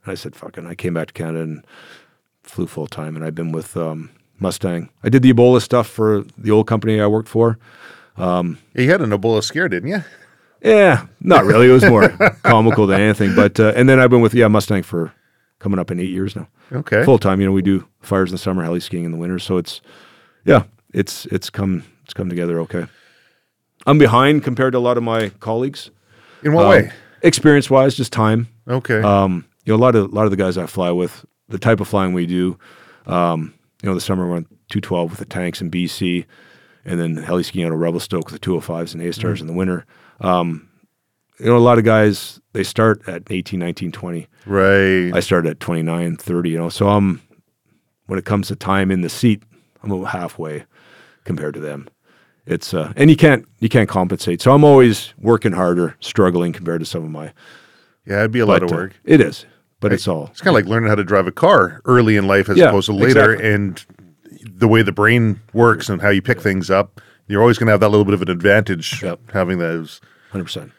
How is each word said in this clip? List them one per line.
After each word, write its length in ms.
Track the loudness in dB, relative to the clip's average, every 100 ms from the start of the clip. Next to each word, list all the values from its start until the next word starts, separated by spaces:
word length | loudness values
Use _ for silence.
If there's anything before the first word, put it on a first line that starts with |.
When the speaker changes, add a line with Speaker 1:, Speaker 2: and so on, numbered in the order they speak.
Speaker 1:
And 80 | -12
I 20 |
said, 200 | -14 -14
"Fuck 220 | -18 -20 -18
it." 20 |
And 100 | -18
I 60 |
came 200 | -8 -6
back 140 | -6 -8
to 40 |
Canada 300 | -10 -8 -6
and 220 | -8 -12 _ -20 -20 -20 _ _ _ _
flew 240 | -18 -10 -10
full 200 | -10 -12
time. 300 | -12 -14 -10
And 80 |
I've 100 | -12
been 180 | -10 -8
with, 240 | -8 -10 -8
um, 340 | -8 -10 -16 _ _ _
Mustang. 500 | -6 -4 -6 -6 -10 _
I 60 | 2
did 140 | 4
the 100 | 6
Ebola 280 | 6 6 4
stuff 260 | 2 -2 -2
for 360 | -4 -2 -2 -6 -12
the 120 | 0
old 160 | 0 2
company 340 | -2 -2 0
I 60 | 0
worked 220 | -2 -4
for. 300 | -2 0 -2 _ _ -20 -20 _ -8
Um, 420 | -4 -2 -4 -8 _
Speaker 2:
You 140 | -4 0
had 120 | 2
an 80 | 0
Ebola 320 | -2 0 -2
scare, 260 | -2 -6 -4
didn't 220 | -4 -6
you? 140 | -8 -10 -20 _ _ _ _
Speaker 1:
Yeah, 440 | 2 6 6 4 -2 _
not 240 | 2 4
really. 240 | 4 6 8
It 40 |
was 120 | 8
more 240 | 6 6 4
Speaker 2:
<laughs> 340 | 2 -2 0
Speaker 1:
comical 440 | 2 4 4 2 2
than 140 | 2
anything. 340 | 2 2 0
But, 240 | 2 2 4
uh, 120 | 2 4
and 100 | 4
then 100 | 6
I've 80 | 6
been 100 | 4
with, 100 | 4
yeah, 160 | 4 4
Mustang 340 | 2 0 -4
for 300 | -4 -6 -8 _ _ _ _ _
coming 200 | -6 -6
up 120 | -6
in 100 | -8
eight 80 | -6
years 240 | -6 -8 -10
now. 120 | -18 _ _
Speaker 2:
Okay. 320 | -12 -2 0
Speaker 1:
Full 140 | 4 2
time. 220 | 2 0
You 60 | 0
know, 60 |
we 100 | 0
do 240 | 0 -2 -4 _
fires 300 | -4 -2 -2
in 40 |
the 40 | -4
summer, 240 | -6 -6
heli 180 | -4 -6
skiing 240 | -8 -10
in 60 | -8
the 60 | -8
winter. 200 | -8 -10
So 200 | -4 -4
it's, 220 | -4 -14 _ -20 _ _ _ _
yeah, 200 | 2 2 2 _ _
it's, 320 | -6 -6 -8 -10
it's 240 | -10 -8
come, 340 | -6 -4 -4 -8 _
it's 100 | _
come 140 | -10 -8
together 280 | -6 -4 -4
okay. 260 | -6 -10 -12 _ _ _ _ _ _ _ _ _ 0
I'm 120 | 4
behind 460 | 6 6 2 2
compared 280 | -2 -2 -2
to 60 | 0
a 20 |
lot 160 | 0 -2
of 60 |
my 260 | -2 -4 -4 -8
colleagues. 500 | -6 -4 -6 -8 -20 _ _ _ _ _
Speaker 2:
In 100 | 0
what 120 | 2
Speaker 1:
Um, 60 | 6
Speaker 2:
way? 220 | 4 4 -8 _ _
Speaker 1:
experience-wise, 720 | 0 2 4 4 4 2 2 0
just 160 | -6
time. 360 | 0 0 0 -2 _ -8
Speaker 2:
Okay. 320 | -8 -2 0
Speaker 1:
Um, 440 | 2 2 2 -2 -8 _
you 80 | -2
know, 40 | 2
a 60 |
lot 120 | 4 2
of, 160 | 0
a 20 |
lot 100 | 0 -2
of 40 |
the 60 | 0
guys 200 | -2 -4
I 80 | -8
fly 240 | -4 -2
with, 340 | -2 -4 -8 _ _ _
the 100 | -4
type 220 | 0 0
of 80 | 0
flying 240 | -2 -2
we 140 | -2 -4
do, 320 | -2 -4 -6 _ _ _ _ -6
um, 480 | -2 -2 -2 -8 _ _ _
you 60 | -6
know, 60 |
the 60 | -6
summer 240 | -4 -6 -4
we 60 |
went 160 | -8 -10 _ _
two 120 | -10
twelve 300 | -6 -6 -6
with 80 | -10
the 40 |
tanks 360 | -14 -8 -8 -8
in 80 | -8
B 180 | -6 -6
C, 380 | -6 -6 -6 -8 _ _ _ _ _
and 140 | -10 -6
then 180 | -6 -8
heli 240 | -4 -4
skiing 200 | -4 -6 -6
out 60 |
of 60 | -4
Revelstoke 460 | -4 -6 -8 -10
with 80 | -10
the 60 | -12
two 160 | -8 -8
oh 40 |
fives 340 | -8 -10 -10
and 80 | -10
A 100 | -12
stars 260 | -8 -8 -8
Speaker 2:
Mm. 40 |
Speaker 1:
in 40 | -8
the 40 |
winter. 340 | -6 -6 -6 -10 _ _ _
Um, 480 | -2 -2 -2 -8 _ _ _ _ _ _ _ _
you 80 | 0
know, 100 | 4
a 20 |
lot 200 | 4 4
of 60 |
guys, 560 | 4 2 2 0 -10 -20 _
they 120 | -8
start 420 | -6 0 0 0 -4
at 140 | -14 -10
eighteen, 300 | -10 -8 -8
nineteen, 320 | -8 -8 -10
twenty. 340 | -10 -12 -12 -14 _ -4
Speaker 2:
Right. 680 | 0 2 4 2 2 0
Speaker 1:
I 80 | -4
started 300 | 0 0 -2
at 100 | -6
twenty-nine, 560 | -8 -6 -4 -4 -6 -8
thirty, 340 | -6 -4 -4
you 80 | -6
know. 100 | -8
So 180 | -2 0
I'm, 320 | 2 0 -4 _ _ _ _ _ _ _ _ _
when 120 | -10
it 60 |
comes 240 | -4 -4 -4
to 80 | -8
time 340 | -4 -2 0
in 120 | -2
the 60 | -4
seat, 320 | -2 -2 -2 _ _ _ _
I'm 100 | -10
about 160 | -8 -8
halfway 540 | -10 -10 -12 -12 -12 -16 _ _ _ _ _
compared 300 | -10 -8 -8
to 60 | -10
them, 280 | -12 -14 -18 _ _ _ _ _ -8
it's, 260 | -8 -6
uh, 200 | -8 -8 2
and 140 | 4
you 60 | 6
can't, 280 | 6 4 -2 _
you 100 | 0
can't 200 | 0 0
compensate. 520 | -2 -2 -4 -6 -2
So 120 | 2
I'm 120 | 6
always 480 | 8 8 6 2 -6 _
working 340 | 0 0 0
harder, 440 | -2 -2 0 -2 -6
struggling 520 | -8 0 0 2 -4
compared 280 | -6 -8 -8
to 60 | -6
some 160 | -10
of 60 | -10
my 220 | -12 -16 _ -20 -20 _ _ _ _ -6
Speaker 2:
Yeah, 140 | -2
it'd 100 | -2
be 60 | 0
a 80 | 2
lot 140 | 2
Speaker 1:
but, 40 | 2
Speaker 2:
of 20 |
Speaker 1:
uh, 40 | -4
Speaker 2:
work. 160 | -6 _
Speaker 1:
it 160 | 4 4
is, 240 | 4 -2 -20 _ _ _
but 100 | -2
Speaker 2:
Right. 40 |
Speaker 1:
it's 120 | -2 -2
all 200 | -6 -8
Speaker 2:
It's 80 | -6
kinda 140 | 0
like 120 | 2 2
learning 220 | -2 0
how 60 |
to 100 | 0
drive 220 | 2 0 0
a 60 |
car 480 | 0 4 4 2 -4
early 320 | 2 4 4 2
in 100 | 2
life 200 | 2 2
as 80 | 4
Speaker 1:
Yeah, 120 | 4
Speaker 2:
opposed 180 | 4 0
to 60 |
later, 400 | 0 4 4 4
Speaker 1:
exactly. 180 | 2 0
Speaker 2:
and 320 | 0 -2 -8 -18 _ -20 _ _ -20 -20 0
the 100 | 4
way 140 | 4
the 100 | 2
brain 480 | 2 2 2 0 -4 _
works 360 | 2 2 2 -4
and 120 | -4
how 100 | 0
you 120 | 0
pick 140 | 0 -2
Speaker 1:
Yeah. 40 |
Speaker 2:
things 260 | -2 -4 0
up, 300 | 0 -2 _ _ _ _
you're 140 | 2
always 180 | 2 2
gonna 140 | 2
have 80 | 2
that 80 | 4
little 140 | 4
bit 100 | 2
of 80 | 0
an 80 | -2
advantage 720 | -2 2 2 2 -6 -8 -10
Speaker 1:
Yep. 160 | -10 -10 _
Speaker 2:
having 260 | -6 -4 -2
those 420 | -4 -6 -10 -18 _ _ _
Speaker 1:
Hundred 140 | -12
percent. 260 | -12 -14 -16